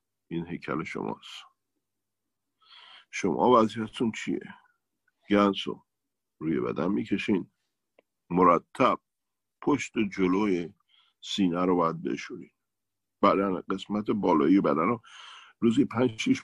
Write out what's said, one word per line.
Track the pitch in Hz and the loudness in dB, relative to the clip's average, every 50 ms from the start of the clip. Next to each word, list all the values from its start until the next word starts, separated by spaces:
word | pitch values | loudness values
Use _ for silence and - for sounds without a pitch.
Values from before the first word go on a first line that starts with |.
| _ _ _ _ _ - | _ _ _ _ _ -10
این | 85 85 82 87 | -8 -8 -8 -8
هیکل | 85 - - - 67 78 78 | -10 -10 -8 -6 -6 -6 -6
شماست. | - - - 50 52 - - - - - - - - _ _ _ _ _ _ _ _ _ _ _ _ _ _ _ _ _ _ _ _ _ _ _ _ - - - - - - _ _ | -8 -8 -8 -8 -8 -8 -10 -14 -18 -20 -20 -20 -20 _ _ _ _ _ _ _ _ _ _ _ _ _ _ _ _ _ _ _ _ _ _ _ _ -20 -20 -20 -20 -20 -20 _ _
شما | - - - 92 67 62 90 120 | -8 -4 -2 -2 0 2 4 4
وظیفتون | 123 117 110 107 107 117 110 107 - - 131 110 | 6 6 4 2 -2 -6 -10 -10 -6 -4 -4 -4
چیه؟ | - - - - - - - - - - _ _ _ _ _ _ _ _ _ _ _ _ _ - | -4 -4 -6 -6 -6 -6 -8 -12 -16 -20 _ _ _ _ _ _ _ _ _ _ _ _ _ 0
گنس | 101 101 101 101 95 - - - | 2 4 4 4 2 -2 -6 -10
رو | - - _ _ _ _ _ _ _ _ _ _ _ - | -10 -12 _ _ _ _ _ _ _ _ _ _ _ -8
روی | - - - 64 | -4 -2 -2 -2
بدن | 60 60 53 - 80 95 | -2 -2 -2 -2 -2 -2
می‌کشین، | 104 120 117 - 104 95 - - 104 - - - _ _ _ _ _ _ _ _ _ _ _ _ _ _ _ - | -2 -2 -2 -4 -4 -4 -2 0 -2 -2 -2 -6 _ _ _ _ _ _ _ _ _ _ _ _ _ _ _ -2
مرتب | 87 90 92 87 85 82 - _ - - 131 110 87 - _ _ _ _ _ _ _ _ _ _ _ _ | 2 4 6 6 6 4 2 _ -2 0 2 2 2 0 _ _ _ _ _ _ _ _ _ _ _ _
پشت | - 147 143 127 - - - 120 | -2 -2 -2 -2 -2 -4 -4 -4
و | 107 | -4
جلوی | 95 - 95 92 90 92 98 107 104 92 85 85 80 - _ _ _ _ _ _ _ _ _ | -2 -2 0 0 0 2 2 0 0 0 -2 -4 -6 -12 _ _ _ _ _ _ _ _ _
سینه | - - - 104 98 87 82 87 92 | -14 -8 -2 0 0 0 0 0 0
رو | 92 90 | 2 2
باید | 87 85 80 80 80 | 2 2 0 -2 -4
بشورین. | - 60 - - - - - - - - _ _ _ _ _ _ _ _ _ _ _ _ _ _ | -6 -6 -6 -6 -8 -10 -14 -16 -16 -20 _ _ _ _ _ _ _ _ _ _ _ _ _ _
بدن، | 101 101 82 95 98 98 90 82 | 2 2 2 2 0 0 -2 -4
قسمت | - - 98 95 - - 101 107 104 - | -6 -6 -8 -8 -6 -6 -6 -4 -4 -4
بالایی | 127 101 95 92 85 76 69 78 95 98 | -2 0 2 2 4 4 4 6 4 4
بدن | 82 80 71 78 82 107 | 4 4 2 2 2 0
رو | 120 113 - - - - - - - - - - _ _ | 0 -2 -6 -14 -20 -20 -20 -20 -20 -20 -20 -20 _ _
روزی | 110 117 117 139 135 | 0 2 2 2 0
پنج | - 107 113 123 123 113 - | 0 0 0 0 0 -2 -2
شیش | - - 135 - | 0 0 0 0